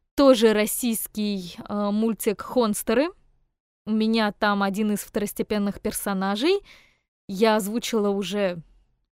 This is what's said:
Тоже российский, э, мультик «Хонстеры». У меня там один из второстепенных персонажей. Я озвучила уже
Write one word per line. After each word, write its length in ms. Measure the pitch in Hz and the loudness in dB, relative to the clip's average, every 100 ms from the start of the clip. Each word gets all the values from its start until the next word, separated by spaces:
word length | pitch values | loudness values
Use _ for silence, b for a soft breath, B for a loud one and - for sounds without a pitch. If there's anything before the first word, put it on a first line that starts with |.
| _ - | _ 4
Тоже 360 | 277 226 226 | 6 8 6
российский, 1040 | 208 220 - 240 220 - - 208 196 175 - - | 4 0 -2 -4 -4 -6 -4 -4 -4 -8 -14 -8
э, 220 | 208 202 | -4 -2
мультик 520 | 208 226 208 220 190 | 0 0 0 -2 -4
«Хонстеры». 680 | - - 220 208 - 226 330 - _ _ _ _ _ _ 214 | -2 0 0 0 0 0 0 -4 _ _ _ _ _ _ -4
У 40 | |
меня 420 | 220 220 226 208 | 0 2 2 0
там 300 | - 208 202 | 0 0 2
один 300 | 196 196 214 | 0 0 -2
из 60 | 202 | -2
второстепенных 800 | - 214 202 - 202 214 202 - | -4 -6 -4 -6 -4 -2 -2 -4
персонажей. 800 | 208 - 208 190 190 208 311 403 b b b b _ _ - | -6 -6 -4 -2 -2 0 2 0 b b b b _ _ -10
Я 300 | 190 226 214 | 0 2 2
озвучила 540 | 190 226 - 220 202 | 0 -4 -2 0 0
уже 480 | 196 180 208 190 175 - _ _ _ _ | -2 -2 -2 -2 -4 -12 _ _ _ _